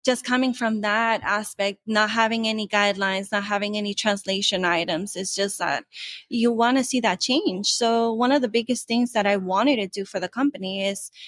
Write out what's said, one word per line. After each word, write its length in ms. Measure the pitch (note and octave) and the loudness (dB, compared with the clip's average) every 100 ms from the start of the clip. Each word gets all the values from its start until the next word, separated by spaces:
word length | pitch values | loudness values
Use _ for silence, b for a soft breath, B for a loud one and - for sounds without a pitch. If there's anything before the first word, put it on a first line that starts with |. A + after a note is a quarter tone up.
just 200 | - B3 | 2 0
coming 300 | - B3+ C4 | 0 0 0
from 280 | B3 A#3 A3 | 0 -2 0
that 380 | G#3 G#3+ A#3 A3 | 0 2 2 0
aspect, 560 | - G#3 G#3+ - G3+ G3 | 0 -2 -4 -4 -4 -4
not 240 | - G#3+ G#3+ | -2 2 2
having 380 | A3+ A3 A3+ A3+ | 2 2 2 -2
any 220 | A3 G3+ | -2 0
guidelines, 640 | G#3 G3+ G3 G3 F#3+ G3 | 2 2 2 -2 -2 -2
not 100 | G3+ | -4
having 340 | G3+ G3+ G#3 G#3 | -2 -2 -2 -2
any 160 | G#3 | -4
translation 720 | G3+ G#3+ G3+ - F#3+ G3+ F#3+ | -2 0 -2 -2 -2 0 0
items, 520 | F3+ E3+ E3 E3 G3+ F3 | 2 0 0 -2 -4 -6
it's 180 | F#3+ | -6
just 240 | - G3 - | -2 -2 -2
that 240 | E3+ C#3 - B B B B | -2 -2 -6 B B B B
you 240 | A#3+ A#3 | 0 2
wanna 320 | A3+ A#3 C4 | 4 4 4
see 160 | B3+ B3+ | 2 0
that 180 | A#3 F#3 | 0 0
change. 480 | - C4 G#4+ F#3 G3+ | 0 2 0 -2 -2
So 400 | - A#3 A#3 A#3 | 0 2 4 2
one 180 | A3+ B3 | 2 2
of 100 | C#4+ | 2
the 80 | B3 | 2
biggest 380 | A#3 A#3 A#3+ - | 0 0 -4 0
things 280 | A#3 A#3+ | 0 2
that 120 | A3+ G3+ | 2 2
I 100 | G3+ | 2
wanted 400 | F#3 F#3+ C4 B3+ | 2 2 4 2
to 120 | F#3+ | 0
do 160 | - | -6
for 160 | G3 F#3+ | -6 -4
the 80 | F3+ | -6
company 580 | A#3+ C#4+ - F#3 G3 G3 | 0 0 0 -6 -2 -2
is 240 | G3 - B | -4 -10 B